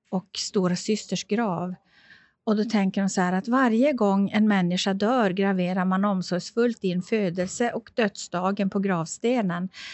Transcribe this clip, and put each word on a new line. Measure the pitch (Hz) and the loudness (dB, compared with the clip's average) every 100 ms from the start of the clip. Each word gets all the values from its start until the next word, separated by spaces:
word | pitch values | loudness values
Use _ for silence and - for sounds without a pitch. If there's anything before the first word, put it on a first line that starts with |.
| _ | _
och | 185 - - | -8 -6 -8
stora | - 208 180 180 | -4 0 0 0
systers | - 214 - 185 - | -2 -4 -2 -6 -2
grav. | 208 226 165 180 185 _ _ - - _ _ | -2 0 -2 -6 -10 _ _ -20 -20 _ _
Och | - 214 | -2 0
då | 214 | 0
tänker | 214 196 196 | 2 2 0
de | 196 | 0
så | 196 | 0
här, | 180 | 0
att | 185 233 | 0 0
varje | 254 247 226 285 | 2 2 4 2
gång | 254 202 196 196 | 2 2 2 2
en | 214 214 | 2 4
människa | 202 175 185 202 | 4 2 0 0
dör | 196 214 254 202 | 0 2 2 2
graverar | 185 196 190 180 185 185 | 2 0 2 0 0 0
man | 185 202 | 2 2
omsorgsfullt | 185 170 180 - - 240 226 | 0 -2 -4 -2 0 0 0
in | 190 180 | -2 -2
födelse- | - 220 190 180 180 - - | -2 0 0 -2 -4 -2 -2
och | 233 - | -4 -6
dödsdagen | - 208 - - 175 185 202 196 | -2 -2 -2 -8 -2 -2 0 0
på | 202 | 0
gravstenen. | 196 175 160 - 233 254 190 170 185 - - | 0 0 -2 -4 0 0 0 -2 -6 -10 -18